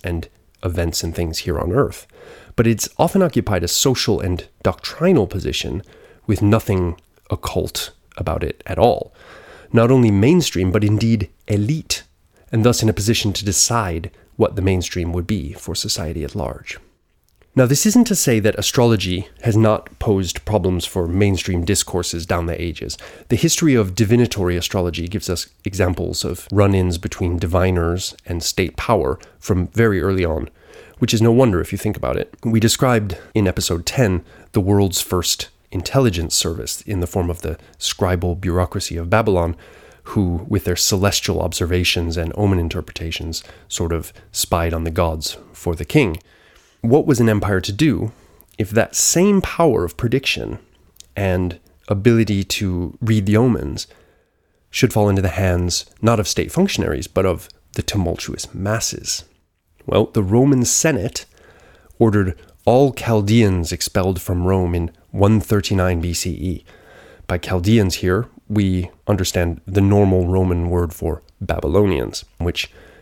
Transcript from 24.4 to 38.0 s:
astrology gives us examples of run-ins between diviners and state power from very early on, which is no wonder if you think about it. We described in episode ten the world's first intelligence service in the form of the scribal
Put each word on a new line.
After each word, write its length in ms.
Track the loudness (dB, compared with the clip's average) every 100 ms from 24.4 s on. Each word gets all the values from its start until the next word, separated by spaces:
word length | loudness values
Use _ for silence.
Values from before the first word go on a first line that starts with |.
| -2 -2
astrology 520 | -2 -2 -2 -2 -6
gives 200 | -6 -4
us 200 | -6 -8 _
examples 600 | -6 -2 0 -2 -4 -4
of 220 | -6 -8 -2
run-ins 440 | 2 4 4 2 -2
between 440 | -6 -4 -2 -2
diviners 760 | 0 2 2 2 0 -2 -6 -10
and 160 | -10 -6
state 360 | -4 -2 -4 -4
power 420 | 0 0 0 -4 -10 _
from 260 | -2 0 0
very 340 | 2 2 2
early 240 | 0 0
on, 240 | 0 -2 -6 -12 -20 -20 -20 -4
which 120 | 0
is 80 | 4
no 120 | 4
wonder 280 | 6 4 2
if 120 | -2
you 40 | -4
think 200 | -4 -4
about 200 | -4 -4
it. 160 | -6 -8
We 160 | 0 2
described 580 | 2 2 2 2 -2 -8 -4
in 140 | 0 0
episode 360 | 0 -2 -4
ten 400 | -2 0 2 0 -4 -16 -4
the 80 | 0
world's 400 | 2 2 2 -2
first 480 | -2 -2 -2 -4 -8 _ _
intelligence 640 | -8 -2 2 2 0 -2 -2
service 460 | -2 -6 -8 -10
in 180 | -6 -4
the 80 | -2
form 220 | -2 -2
of 120 | -4
the 160 | -6 -8 -14 -10
scribal 600 | -8 -2